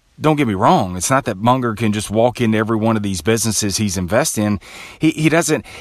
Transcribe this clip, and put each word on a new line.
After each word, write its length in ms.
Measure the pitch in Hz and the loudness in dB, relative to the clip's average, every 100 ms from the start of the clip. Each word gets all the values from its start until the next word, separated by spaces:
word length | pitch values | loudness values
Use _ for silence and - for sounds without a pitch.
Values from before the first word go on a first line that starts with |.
| _ - | _ -2
don't 160 | 151 151 | 0 2
get 120 | 131 | 2
me 80 | 95 | 2
wrong, 420 | 120 175 98 90 | 4 4 2 -4
it's 140 | 87 | 0
not 140 | 135 127 | 0 0
that 120 | 98 | -2
Munger 380 | 117 127 120 107 | 0 2 0 -2
can 160 | 113 | 0
just 160 | 104 - | -2 -2
walk 320 | 104 120 110 | 2 2 2
into 160 | 117 110 | 0 2
every 200 | 110 113 | 0 0
one 180 | 110 110 | 0 0
of 80 | |
these 180 | 101 95 | -2 -4
businesses 560 | 110 113 113 104 104 95 | 0 0 0 -2 -2 -2
he's 200 | 107 92 | -2 -2
invested 440 | 87 107 156 - | 0 0 0 -2
in. 180 | 104 101 - - - - | -2 -2 -6 -20 -20 -2
He, 140 | 156 | -2
he 180 | 156 156 | 2 2
doesn't, 340 | 156 165 147 - - | 2 0 -2 -4 -10